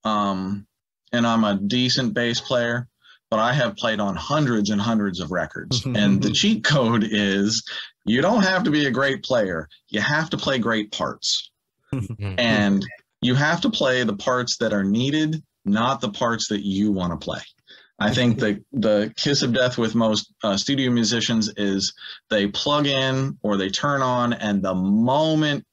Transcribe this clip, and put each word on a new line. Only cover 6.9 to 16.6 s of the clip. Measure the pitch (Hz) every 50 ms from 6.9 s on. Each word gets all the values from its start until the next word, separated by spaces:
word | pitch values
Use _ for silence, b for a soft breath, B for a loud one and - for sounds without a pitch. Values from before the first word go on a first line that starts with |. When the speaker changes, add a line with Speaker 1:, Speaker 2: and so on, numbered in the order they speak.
| 117 117 107 110
Speaker 1:
is | 107 104 104 98 98 98 101 107 110 110 - B B B B B B B _
you | - 110 127
don't | 143 185 233 233 190
have | 185 190 180 220
to | 156
be | 147 151 147
a | 139
great | 120 123 139 139 135 - -
player. | - 131 120 107 92 87 80 80 - b b b _
You | - 107
have | 101 - 151 156 160 156
to | -
play | - - 143 135 127
great | 107 117 113 110 104 104
parts. | - - - 65 - - - - - - - - _ _ _ _ _ _ _ _ -
Speaker 3:
Mm-hmm. | 131 104 92 117 - 101 101 92
Speaker 1:
And | 92 120 117 110 104 104 101 101 98 98 - - - _ _ _ _
you | - 123 127
have | 135 147 151 170 175
to | - 269
play | 220 - 151 131 127 127 123
the | 110 101
parts | 98 - 139 123 123 120 120 -
that | - 117 113 107
are | 101 98
needed, | 98 101 113 123 139 143 156 156 156 160 156 - _ _ _ _
not | 101 101 110 117 131 139 139
the | - 113
parts | 101 - 127 117 113 110 - -
that | 107 101